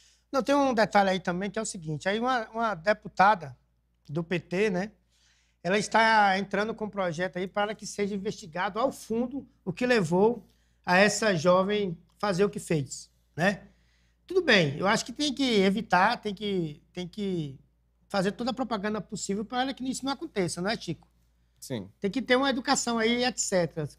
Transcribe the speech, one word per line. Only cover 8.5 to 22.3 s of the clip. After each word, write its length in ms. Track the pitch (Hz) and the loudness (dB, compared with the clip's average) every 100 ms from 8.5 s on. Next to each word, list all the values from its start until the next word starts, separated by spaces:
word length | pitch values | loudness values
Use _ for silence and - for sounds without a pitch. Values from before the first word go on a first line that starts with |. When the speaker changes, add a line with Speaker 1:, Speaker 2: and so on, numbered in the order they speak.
| 170 196 202 | -6 -4 -2
Speaker 1:
ao 140 | 269 | -2
fundo 520 | - - 226 247 269 - _ - | -4 -6 -4 -4 -6 -14 _ -10
o 80 | |
que 120 | 170 247 | -4 2
levou 640 | 240 160 175 208 240 - _ _ _ - | 2 4 4 4 2 -8 _ _ _ 2
a 120 | 180 | 6
essa 380 | 208 202 214 180 | 6 4 0 2
jovem 600 | 175 185 190 208 196 165 _ _ | 4 4 4 0 -2 -6 _ _
fazer 280 | 208 180 202 | -4 0 0
o 40 | |
que 100 | 208 | -2
fez, 520 | - 160 131 - - _ _ - | -2 -2 -2 -10 -18 _ _ -2
né? 280 | 185 196 - _ _ _ _ _ - | 0 -2 -10 _ _ _ _ _ -2
Tudo 160 | 370 | 0
bem, 360 | 349 214 151 147 | 4 4 4 0
eu 100 | 185 | 0
acho 160 | 220 | 0
que 80 | - | -2
tem 220 | 240 302 | -4 -4
que 260 | 233 269 220 | 0 2 4
evitar, 560 | 190 202 - 180 196 240 | 4 2 2 4 4 2
tem 120 | 214 | -6
que, 480 | 190 208 190 160 147 _ | -6 -4 -2 -4 -8 _
tem 120 | - 180 | -10 -10
que 540 | 196 202 175 147 135 _ _ _ _ _ | -6 -4 -4 -6 -10 _ _ _ _ _
fazer 240 | 202 190 | -2 0
toda 200 | 202 247 | -2 -6
a 20 | |
propaganda 480 | - 254 220 202 214 | -4 -4 -4 -4 -4
possível 420 | - 202 - 196 | -6 -10 -6 -4
para 300 | 220 247 269 | -4 -4 -4
que 100 | - | -4
isso 220 | 262 247 262 | -6 -6 -4
não 80 | |
aconteça, 480 | 277 330 - 175 - | -6 -6 -2 -2 -2
não 80 | 185 | -4
é, 80 | 226 | -4
Chico? 280 | - 160 _ _ _ _ _ _ | -6 -10 _ _ _ _ _ _
Speaker 2:
Sim. 300 | - 120 95 _ | -10 -10 -10 _
Speaker 1:
Tem 100 | 202 | -4
que 120 | 269 | -4
ter 160 | 208 | 2